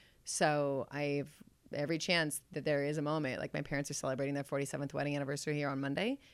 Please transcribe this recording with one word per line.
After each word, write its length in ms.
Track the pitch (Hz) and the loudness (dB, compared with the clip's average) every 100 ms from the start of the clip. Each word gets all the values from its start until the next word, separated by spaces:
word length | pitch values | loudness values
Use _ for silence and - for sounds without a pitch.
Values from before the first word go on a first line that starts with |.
| - - | -20 -16
So 640 | - - 160 147 143 135 - | -4 4 4 4 2 0 -2
I've, 380 | 143 143 143 143 - - _ - | -2 0 0 -2 -10 -20 _ -8
every 240 | 147 147 160 | -4 0 0
chance 440 | - 170 151 - - | 4 4 4 -2 -8
that 140 | 151 151 | -4 2
there 180 | 143 | 2
is 140 | 143 151 | 2 0
a 40 | |
moment, 380 | 147 156 135 117 | 0 0 0 -2
like, 140 | 143 | -4
my 80 | 147 | -4
parents 280 | 143 143 143 | -2 -2 -2
are 40 | 143 | -2
celebrating 380 | 135 131 139 | -2 0 0
their 100 | 143 | -2
forty-seventh 500 | 139 139 139 143 139 | -2 -2 -2 -4 -4
wedding 220 | 143 143 143 | -2 0 0
anniversary 400 | 139 143 156 147 | -2 -2 -2 0
here 140 | 143 | 0
on 100 | 139 | 0
Monday. 380 | 139 143 220 277 - | 0 0 0 -2 -8